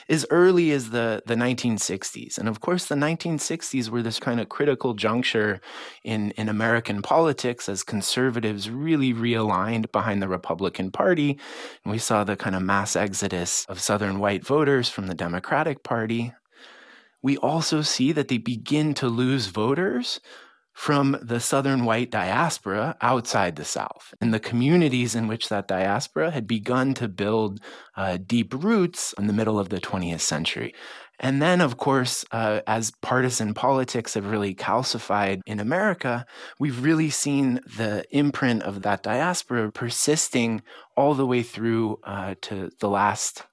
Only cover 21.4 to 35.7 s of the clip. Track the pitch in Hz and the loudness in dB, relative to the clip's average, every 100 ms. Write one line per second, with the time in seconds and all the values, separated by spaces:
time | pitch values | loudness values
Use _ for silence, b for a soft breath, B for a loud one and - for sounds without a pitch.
21.4 | - 139 139 131 120 113 123 107 90 117 | 0 0 2 2 2 0 0 -2 0 0
22.4 | 160 - 98 104 143 - 120 127 117 113 | 0 -2 -4 -2 -2 -2 0 0 0 0
23.4 | 92 76 - - 50 - - - 113 110 | 0 -2 -6 -6 -6 -10 -18 -2 0 0
24.4 | - 120 135 175 151 123 120 113 110 113 | 0 2 4 6 6 2 0 0 -2 -4
25.4 | - 104 - 92 95 104 - 151 160 151 | -4 -4 -2 0 0 0 -2 -2 -2 -2
26.4 | 104 113 101 127 135 127 113 92 101 110 | -2 -2 0 2 2 0 -4 -2 0 2
27.4 | 107 101 B B B - 95 90 92 120 | 0 -4 B B B -6 -4 -4 0 0
28.4 | 110 131 196 220 175 - - - 104 101 | 0 -2 2 4 2 0 -8 -2 0 2
29.4 | 110 104 92 92 - 92 87 82 - 78 | 2 0 -2 -4 -4 -4 -2 -2 -2 -2
30.4 | 82 - - B B B B - 131 139 | -2 -4 -8 B B B B -6 0 2
31.4 | 165 180 147 123 143 135 127 - - 113 | 4 4 2 2 2 2 2 -2 -4 -2
32.4 | 110 107 - 110 110 - - 127 127 120 | 0 0 0 -2 -2 -6 -2 2 2 0
33.4 | 107 - 127 135 127 120 - 107 101 110 | -2 0 2 2 0 -4 -4 -4 -2 -2
34.4 | 101 95 - 170 151 117 - 104 98 95 | -2 -4 0 0 0 -4 -2 0 0 -2
35.4 | - 107 107 | -4 -4 -2